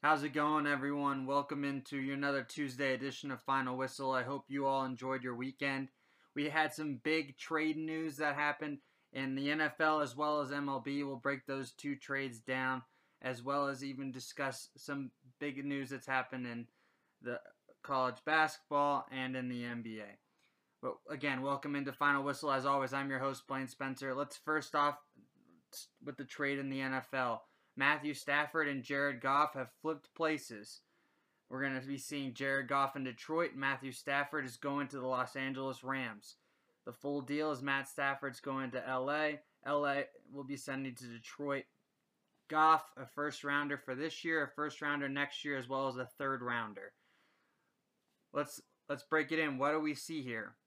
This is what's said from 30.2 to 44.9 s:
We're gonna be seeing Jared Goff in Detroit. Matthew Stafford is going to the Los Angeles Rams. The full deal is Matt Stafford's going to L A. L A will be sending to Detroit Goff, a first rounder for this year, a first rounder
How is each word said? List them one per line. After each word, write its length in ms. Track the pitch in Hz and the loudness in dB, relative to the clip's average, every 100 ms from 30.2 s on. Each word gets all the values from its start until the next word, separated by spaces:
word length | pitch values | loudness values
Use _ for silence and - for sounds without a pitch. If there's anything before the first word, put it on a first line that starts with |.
| 160 151 - 110 104 - _ _ _ _ _ _ _ | 2 2 -4 -12 -12 -16 _ _ _ _ _ _ _
We're 140 | 131 | -4
gonna 180 | 139 131 | -2 -2
be 160 | 131 139 | -4 -6
seeing 380 | - 147 135 | -6 -4 -4
Jared 340 | 120 139 135 127 | -2 0 0 2
Goff 260 | 139 135 | 2 2
in 100 | 143 | 0
Detroit. 480 | 131 117 - 160 170 | -6 -6 -4 0 0
Matthew 380 | 131 139 131 135 | 0 0 0 -4
Stafford 520 | 123 - 139 143 151 | -8 0 0 0 -2
is 140 | 131 117 | -4 -4
going 300 | 143 143 143 | -2 0 -2
to 100 | 139 | -2
the 80 | 127 | 0
Los 280 | 127 123 | 0 0
Angeles 480 | 135 135 135 135 127 | -2 -2 -2 -4 -4
Rams. 540 | 131 135 123 104 - - _ _ _ _ | -4 -2 -2 -6 -14 -20 _ _ _ _
The 80 | - | -12
full 300 | 120 143 143 | -6 -2 -2
deal 300 | 131 143 156 | 0 0 0
is 100 | 139 | 0
Matt 260 | 139 139 135 | 0 0 -2
Stafford's 520 | - 139 135 139 123 | 0 0 0 -4 -6
going 320 | - 135 131 | -4 -2 -2
to 140 | 127 127 | -4 -2
L 220 | 131 131 | 0 2
A. 300 | 151 156 147 - _ | 2 2 0 -8 _
L 220 | - 147 147 | 0 2 2
A 180 | 139 135 - - | 2 -2 -8 -14
will 140 | 139 | -10
be 120 | 135 139 | -6 -6
sending 380 | - 135 135 120 | -4 -4 -4 -6
to 80 | |
Detroit 600 | 123 117 113 - 143 139 - _ _ _ _ _ _ _ _ | -12 -12 -14 -6 -2 -2 -4 _ _ _ _ _ _ _ _
Goff, 440 | 151 156 156 - - | 6 8 8 6 -14
a 80 | 127 | -12
first 380 | - 147 143 | -2 -2 -2
rounder 340 | 143 143 143 139 | 0 2 2 -2
for 160 | - | -4
this 300 | 131 156 - | -4 -2 -2
year, 180 | 170 160 | 0 2
a 60 | 139 | 0
first 340 | - 151 143 | -2 -4 -2
rounder 260 | 147 | -2